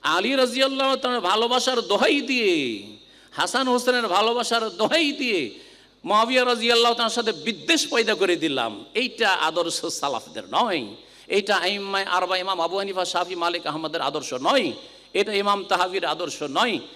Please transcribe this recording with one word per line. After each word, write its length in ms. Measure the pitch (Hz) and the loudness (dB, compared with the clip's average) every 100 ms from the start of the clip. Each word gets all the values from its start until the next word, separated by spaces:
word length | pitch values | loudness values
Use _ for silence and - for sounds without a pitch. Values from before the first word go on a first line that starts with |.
আলী 340 | 147 165 214 269 | 2 2 2 2
রাদিয়াল্লাহু 600 | 254 240 269 269 269 262 | 2 2 0 2 0 0
তাআলা 240 | 262 247 | -2 0
ভালোবাসার 640 | 180 214 233 254 254 247 | 2 2 2 2 2 -2
দোহাই 400 | 180 202 285 285 | 0 2 4 2
দিয়ে, 600 | 247 254 208 165 131 104 104 104 - - - | 0 2 2 2 0 -4 -10 -20 -20 -20 -14
হাসান 360 | - 180 277 262 | -4 0 0 2
হোসেনের 400 | 247 247 247 226 | 2 2 0 2
ভালোবাসার 640 | 180 220 240 226 226 220 | 2 2 0 0 -2 -2
দোহাই 420 | 185 214 311 294 | -2 2 2 2
দিয়ে 480 | 294 254 190 120 95 - - - _ 165 | -2 -2 0 -2 -10 -20 -20 -20 _ 0
মুআবিয়া 400 | 208 233 254 247 | 2 4 2 2
রাদিয়াল্লাহু 480 | 240 233 233 240 | 2 2 4 4
তাআলার 220 | 233 226 240 | 4 0 0
সাথে 160 | 220 | -2
বিদ্বেষ 560 | 165 202 185 - 330 - | -2 -4 -4 0 0 2
পয়দা 240 | 247 214 | 0 2
করে 220 | 190 185 170 | 2 2 2
দিলাম, 500 | 156 131 113 101 - | 0 0 -2 -4 -6
এইটা 400 | 214 254 - 220 | -4 -4 0 2
আদর্শ 520 | 180 160 165 165 156 160 | 2 2 0 -2 -2 -6
সালাফদের 580 | - 143 117 - 110 90 | -4 -4 -4 -8 -14 -4
নয়, 340 | 135 233 170 107 90 - - - | 0 0 -2 -6 -14 -20 -20 -2
এইটা 300 | 190 202 190 | -2 2 0
আইম্মায়ে 480 | 180 202 196 196 190 | 0 -2 -4 -4 0
আরবা 320 | 180 180 185 | 0 0 -2
ইমাম 240 | 185 185 | -2 -2
আবু 160 | 165 190 | 0 -2
হানিফা, 280 | 196 185 180 | -2 -2 -2
শাফি, 300 | 180 180 180 | -2 -2 -2
মালিক, 320 | 170 170 160 | -2 -2 -4
আহমদের 340 | 151 160 160 | -6 -4 -2
আদর্শ 320 | 139 147 131 | -2 -4 -6
নয়, 380 | 127 151 262 175 107 - - - | -2 2 2 0 -6 -16 -20 -6
এটা 200 | 180 202 | -2 0
ইমাম 300 | 202 202 202 | 0 0 0
তাহাবির 420 | 185 180 185 185 170 | 0 0 0 0 -2
আদর্শ 380 | 160 165 - | -2 -6 -6
নয়, 360 | 147 151 240 160 - | -4 0 0 -2 -8